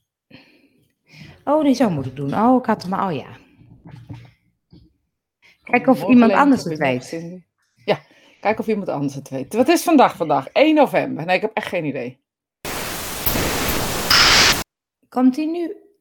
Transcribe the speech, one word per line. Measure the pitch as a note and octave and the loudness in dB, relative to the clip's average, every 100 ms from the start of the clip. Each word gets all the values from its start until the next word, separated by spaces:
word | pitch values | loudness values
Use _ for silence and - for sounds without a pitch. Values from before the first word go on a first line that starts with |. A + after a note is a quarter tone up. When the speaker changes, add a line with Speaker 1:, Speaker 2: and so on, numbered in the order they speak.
| _ _ _ - _ _ _ _ _ _ _ - - - - | _ _ _ -20 _ _ _ _ _ _ _ -20 -20 -12 -2
Speaker 1:
Oh, | D4+ | 2
nee, | D4 A#3+ | 2 2
zo | A#3 | 2
moet | D#3 B2+ | 0 -6
ik | - | -8
doen. | C#3 D#3 | -6 0
Oh, | A3+ B3+ | 2 2
ik | B3 | 2
had | G#3+ | -4
hem, | F3 | -4
oh | F#3+ G3 | -4 -4
ja. | D3 - A#2+ _ _ - - - - - - - _ _ _ _ - _ _ _ _ _ _ _ _ - | -6 -10 -18 _ _ -20 -20 -20 -20 -18 -20 -20 _ _ _ _ -20 _ _ _ _ _ _ _ _ -4
Kijk | A#3+ B3 | 0 2
of | C4 | 0
Speaker 2:
Morgen | - | 4
Speaker 1:
iemand | B3 A3+ | 6 6
Speaker 2:
Leentje, | G3 | 4
Speaker 1:
anders | C#4+ A#3+ - | 4 2 0
het | |
Speaker 2:
goedemorgen, | D#3 C#3+ B2 - | -2 -2 -2 -6
Speaker 1:
weet. | E3 | -12
Speaker 2:
Cindy. | E3+ F3+ - _ _ _ - | -12 -16 -20 _ _ _ -4
Ja, | G3 - _ _ _ | -4 -6 _ _ _
kijk | G3 A3 | -4 -4
of | A3+ | -4
iemand | G#3+ F3+ | -4 -4
anders | C#3+ C#3+ C3+ | -6 -6 -8
het | - | -10
weet. | C3+ C#3 G#3+ | -10 -4 0
Wat | C4 | 2
is | E4+ | 2
vandaag, | - D#4+ G3+ F#3 | 4 6 4 2
vandaag? | E3 C#3+ C3+ | -2 -2 0
één | - D4+ D4+ | 2 4 4
november. | B3+ F3+ C3+ C3 E3+ | 4 2 -2 -4 -2
Nee, | F#3 | -2
ik | |
heb | G#3+ - | -2 -6
echt | - | -6
geen | F#3+ D#3 | -6 -6
idee. | B2+ B2 B2 _ _ _ _ - - - - - - - - - - - - - - - - - - - - - _ _ _ _ | -6 -10 -14 _ _ _ _ -12 -10 -10 -10 -10 -8 -4 -2 -2 -4 -4 -4 -4 -4 0 2 4 4 2 0 -6 _ _ _ _
Speaker 1:
Komt | - B3+ B3+ | 0 2 2
hij | D#4 | -2
nu | E4+ E4 - _ _ | -6 -8 -10 _ _